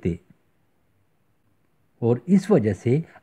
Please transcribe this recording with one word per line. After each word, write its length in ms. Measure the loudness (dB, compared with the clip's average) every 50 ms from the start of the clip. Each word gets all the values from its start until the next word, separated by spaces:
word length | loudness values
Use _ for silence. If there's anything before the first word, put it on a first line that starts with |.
| -4
थे 100 | -6 -6 -6 -12 _ _ _ _ _ _ _ _ _ _ _ _ _ _ _ _ _ _ _ _ _ _ _ _ _ _ _ _ _ _ _ _ _ _ _
और 200 | -2 -2 -2 -2 0 0
इस 220 | 0 0 2 2
वजह 220 | 0 2 2 0 -4
से 280 | -2 -2 -2 -2 -2 -2 -8 -18 -16